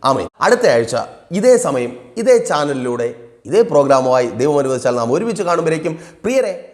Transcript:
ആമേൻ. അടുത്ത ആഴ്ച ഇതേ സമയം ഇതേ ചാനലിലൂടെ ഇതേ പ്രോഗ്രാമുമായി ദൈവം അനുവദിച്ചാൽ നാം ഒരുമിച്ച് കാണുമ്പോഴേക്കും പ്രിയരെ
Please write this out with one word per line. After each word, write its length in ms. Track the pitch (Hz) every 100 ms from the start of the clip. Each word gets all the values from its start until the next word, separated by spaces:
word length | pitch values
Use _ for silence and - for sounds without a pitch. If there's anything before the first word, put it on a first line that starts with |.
ആമേൻ. 240 | 135 131 110 _
അടുത്ത 260 | 170 240 226
ആഴ്ച 280 | 120 117 120 - - _
ഇതേ 240 | 175 233 247
സമയം 340 | 170 135 120 113 - -
ഇതേ 220 | 233 240
ചാനലിലൂടെ 680 | - 156 147 135 123 120 120 123 - _ 107
ഇതേ 160 | 175
പ്രോഗ്രാമുമായി 640 | 208 143 139 135 127 127 123
ദൈവം 260 | 110 139 147
അനുവദിച്ചാൽ 360 | 131 131 127 123
നാം 160 | 117
ഒരുമിച്ച് 320 | 139 226 208
കാണുമ്പോഴേക്കും 500 | 180 170 165 160 160 160 - -
പ്രിയരെ 340 | 214 262 208 180 -